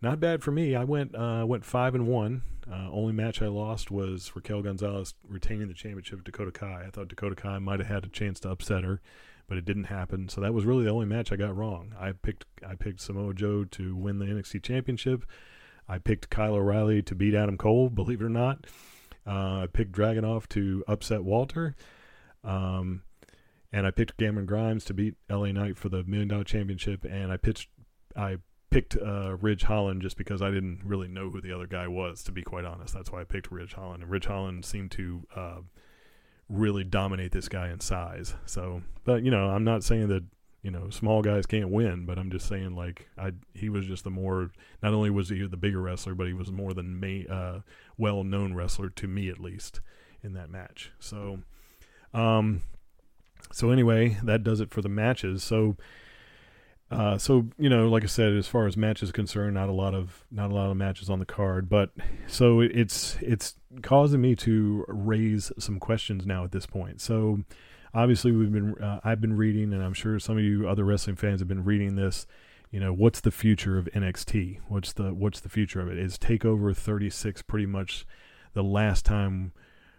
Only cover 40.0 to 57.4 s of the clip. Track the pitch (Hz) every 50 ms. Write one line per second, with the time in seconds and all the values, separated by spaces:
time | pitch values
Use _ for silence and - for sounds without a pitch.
40 | 110 104 98 92 87 90 - _ _ _ _ _ - 98 92 90 92 95 101 -
41 | - 107 110 107 104 104 104 104 95 - - 110 101 92 95 110 117 107 90 90
42 | 87 87 90 92 95 95 90 90 - - 101 95 95 95 90 87 87 90 87 -
43 | - - - - 95 95 90 90 - - - 98 107 107 104 101 95 95 95 90
44 | - 98 92 92 92 95 95 92 92 85 - - - - - - - 107 107 107
45 | 107 104 101 101 98 90 104 92 101 95 90 87 90 104 98 92 92 92 90 85
46 | - 95 95 90 92 90 90 92 92 95 95 95 98 95 92 92 87 90 90 90
47 | 95 95 95 98 90 - 95 95 90 90 90 95 104 - - - - - - -
48 | 110 104 101 101 95 95 98 101 101 95 90 90 87 87 - - 98 92 - -
49 | - 98 95 101 98 92 90 - 87 92 92 95 - - - - - - - -
50 | - _ - - - 104 95 92 87 78 85 92 90 - - - - - - -
51 | - - 107 104 101 101 98 95 - - - - - _ _ - - - _ _
52 | _ - - 117 113 113 113 110 107 107 107 87 - - - - - - - -
53 | _ _ _ - - _ _ - - - - - 120 117 123 131 123 117 113 113
54 | 117 120 107 101 113 113 104 113 104 117 110 104 110 101 - 113 95 101 98 104
55 | 107 120 127 - - 95 92 95 - - 113 110 110 110 104 - - - - -
56 | - - - - - - - - - - - - - _ _ _ _ - - 120
57 | 107 104 101 98 - - 139 127